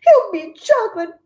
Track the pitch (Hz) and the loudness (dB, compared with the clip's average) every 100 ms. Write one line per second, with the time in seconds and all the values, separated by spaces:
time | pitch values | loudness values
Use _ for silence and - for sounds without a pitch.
0 | - 587 - 349 320 - - 554 440 339 | 4 4 2 -8 -12 -18 -2 -2 -2 -8
1 | 339 - | -12 -12